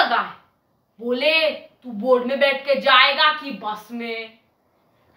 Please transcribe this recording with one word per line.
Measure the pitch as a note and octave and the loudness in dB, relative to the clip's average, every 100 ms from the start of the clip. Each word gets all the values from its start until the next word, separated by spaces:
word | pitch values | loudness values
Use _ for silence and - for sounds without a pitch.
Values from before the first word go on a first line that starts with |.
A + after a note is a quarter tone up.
लगा | - - | 2 0
है।" | F#3+ - _ _ _ _ _ - | -4 -10 _ _ _ _ _ -12
बोले, | A#3+ B3 D4 D#4+ D#4 | -6 -2 2 2 2
"तू | - - _ B3 | -2 -10 _ -14
बोर्ड | G#3 B3 B3 | -6 2 2
में | A#3+ C#4 | 2 0
बैठ | C#4 C4+ | 0 0
के | C#4 | -2
जाएगा | C4+ C4 B3+ C4+ C#4 D4+ | 0 4 6 4 4 0
कि | D4+ C#4+ | 0 -6
बस | G3+ A3+ G#3+ - | -10 -10 -10 -12
में?" | A#3+ A#3 A3+ A3 A3+ _ _ _ _ _ _ _ | -12 -10 -10 -12 -18 _ _ _ _ _ _ _